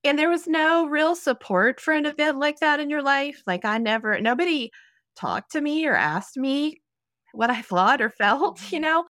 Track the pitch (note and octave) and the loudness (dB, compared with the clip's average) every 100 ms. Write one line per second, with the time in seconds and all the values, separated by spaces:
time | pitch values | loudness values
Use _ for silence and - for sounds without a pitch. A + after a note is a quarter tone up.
0 | D4 C#4+ D#4+ E4+ E4+ D#4+ D#4 E4 D#4 D4 | 0 2 2 0 0 0 4 2 2 2
1 | D#4 E4+ D4 B3 - F#3 A3+ B3+ - D4+ | 2 0 -2 -4 0 2 2 0 -2 0
2 | D4 D4 D4+ C4+ D4 D4 D#4 D4 D4 D4+ | -2 0 0 0 -2 0 0 0 -2 -2
3 | C#4 C#4 C#4+ C#4+ - F3+ G#3+ A3 A3+ A3 | 0 0 -2 -8 -6 -4 -2 -2 0 -2
4 | G#3+ G3+ A3 B3 F4+ D4+ A3+ - _ _ | 0 0 0 0 0 -2 -4 -14 _ _
5 | _ - A#2+ F2+ - D#4 D4 D#4 D#4 G2+ | _ -8 -4 -4 -4 -4 -2 -2 0 0
6 | D3 E3 - C4+ C4+ C#4 D4+ - _ _ | 0 -2 -6 -6 -2 -2 -2 -6 _ _
7 | _ _ _ A3 A#3 A#3 - F3+ G3 C#4 | _ _ _ -4 -2 -2 -2 2 4 2
8 | G#3+ - G3+ C4 E4+ G3 G3+ E4+ D#4 E4 | 0 0 0 2 0 -4 -8 -4 0 0
9 | E4+ | -2